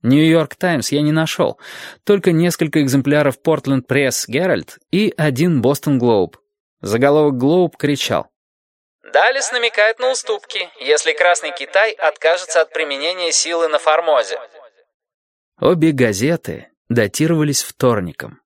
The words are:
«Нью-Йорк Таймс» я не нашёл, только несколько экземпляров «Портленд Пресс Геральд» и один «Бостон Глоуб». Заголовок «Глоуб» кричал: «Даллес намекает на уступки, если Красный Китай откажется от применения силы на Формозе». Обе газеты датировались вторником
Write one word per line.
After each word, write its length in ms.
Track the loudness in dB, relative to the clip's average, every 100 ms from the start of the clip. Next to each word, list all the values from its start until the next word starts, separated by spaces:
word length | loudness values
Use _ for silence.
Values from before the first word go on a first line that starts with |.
«Нью-Йорк 520 | 4 4 4 4 0 -2
Таймс» 360 | -2 -2 -2
я 100 | -2
не 120 | 0
нашёл, 440 | 0 -2 -2 -2 -4 -18 -18 -20 -12
только 300 | -2 2 2
несколько 480 | 2 0 0 -2 0
экземпляров 600 | 2 2 2 2 0 0
«Портленд 460 | -2 0 0 -2 0
Пресс 400 | 0 0 -2 -4
Геральд» 500 | -2 0 -2 -4 -20 _
и 220 | -2 -2 0
один 460 | -2 0 0 2
«Бостон 360 | 0 0 0 2
Глоуб». 380 | 2 2 0 -6 _ _ _ _
Заголовок 560 | -4 0 2 4 2 2
«Глоуб» 400 | 2 2 0 _
кричал: 500 | -4 -2 -2 -4 -4 _ _ _ _ _ _ _ -2
«Даллес 400 | 0 2 0 -4
намекает 480 | -4 -2 2 0 2
на 120 | -2
уступки, 580 | -4 -6 -8 -8 -10 -10 -10
если 340 | 0 0 0
Красный 380 | 2 2 2 -4 -10
Китай 360 | -4 0 0
откажется 680 | 0 -4 0 0 0 0 0
от 120 | 0
применения 580 | -4 -6 -4 -6 -4 -4
силы 380 | -2 -2 -2 0
на 100 | 0
Формозе». 580 | 2 0 2 0 0 -8 -12 -20 -20 _ _ _ _ _ _ _ _ _
Обе 340 | 0 2 0
газеты 720 | 2 0 2 -2 -2 -6 -14 -16 _ _
датировались 720 | 0 0 0 0 0 0 -2
вторником 800 | -6 0 0 0 -4 -10 -16 -18 _